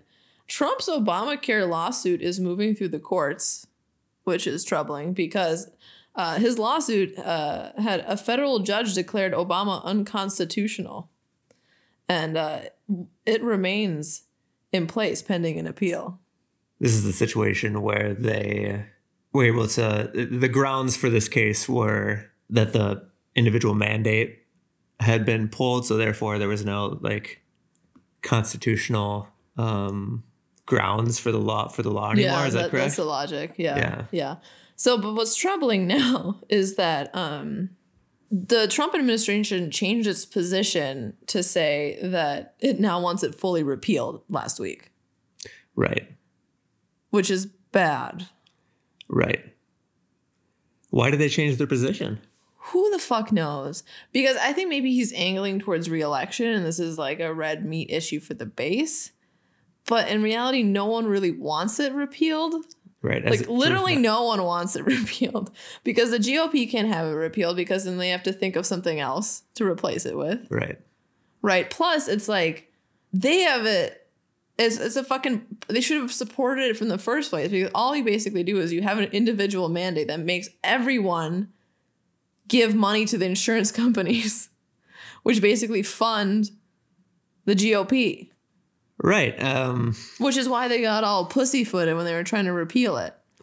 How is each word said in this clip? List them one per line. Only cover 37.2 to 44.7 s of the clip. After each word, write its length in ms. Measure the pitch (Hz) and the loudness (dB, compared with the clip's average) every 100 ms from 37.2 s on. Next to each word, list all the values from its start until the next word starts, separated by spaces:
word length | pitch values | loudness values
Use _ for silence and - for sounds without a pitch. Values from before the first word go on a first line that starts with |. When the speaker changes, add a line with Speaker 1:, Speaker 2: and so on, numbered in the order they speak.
| 165 147 147 143 185 - _ _ _ _ - | -6 -6 -8 -6 -8 -10 _ _ _ _ -6
Speaker 1:
the 380 | 196 185 233 214 | -4 2 2 4
Trump 260 | - 302 | 2 0
administration 800 | 349 262 226 220 202 208 185 170 | 2 2 2 2 0 0 -2 -2
changed 360 | - 190 233 214 | -2 0 0 0
its 160 | 180 - | 0 0
position 880 | 208 175 185 208 175 143 135 113 - - | -2 0 0 0 0 -2 -4 -8 -10 -4
to 140 | 208 | -2
say 560 | 175 185 156 147 147 - | 0 2 2 0 -2 -6
that 520 | 180 180 151 143 - - | -4 -2 -2 -2 -8 -2
it 180 | 277 214 | 0 2
now 200 | 208 175 | 2 2
wants 240 | 175 180 | 0 0
it 100 | 160 | -2
fully 300 | - 190 170 | -2 -2 0
repealed 580 | 143 135 - 160 113 - - | 0 -2 0 0 0 -8 -6
last 300 | 170 - - | -6 -4 -4
week. 320 | 95 | -6